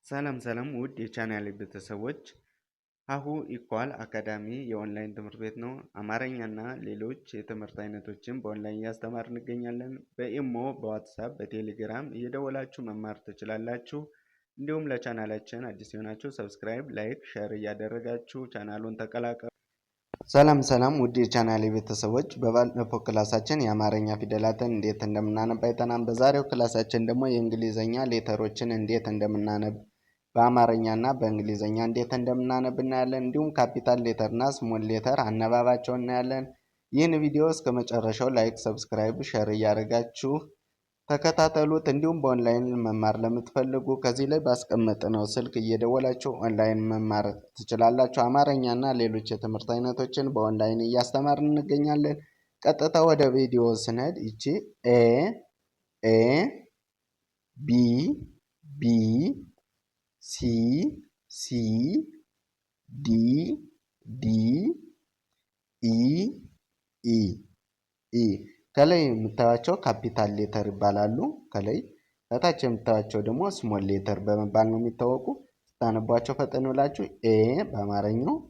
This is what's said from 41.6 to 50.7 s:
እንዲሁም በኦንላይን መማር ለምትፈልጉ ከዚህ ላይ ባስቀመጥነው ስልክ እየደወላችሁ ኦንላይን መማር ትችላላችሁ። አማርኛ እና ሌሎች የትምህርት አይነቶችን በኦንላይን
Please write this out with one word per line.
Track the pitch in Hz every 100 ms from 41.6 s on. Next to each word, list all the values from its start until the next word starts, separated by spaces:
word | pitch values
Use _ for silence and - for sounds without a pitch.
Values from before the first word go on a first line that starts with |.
| 151 156 151
እንዲሁም | 139 160 165
በኦንላይን | 139 123 117 117 123 123
መማር | 113 110 107 107
ለምትፈልጉ | 113 120 120 - 131 131 131 135
ከዚህ | 135 123 139
ላይ | 151
ባስቀመጥነው | 139 123 - 117 110 107 104 110 104
ስልክ | 131 120 127
እየደወላችሁ | 113 113 117 131 131 127 139 120
ኦንላይን | 117 107 110 110 110
መማር | 110 110 104 104 101 -
ትችላላችሁ። | - 107 113 117 123 123 123
አማርኛ | 123 139 143 135 127
እና | 120 135
ሌሎች | 127 117 110 110
የትምህርት | 107 113 110 -
አይነቶችን | 117 123 123 127 127 135
በኦንላይን | 117 110 110 110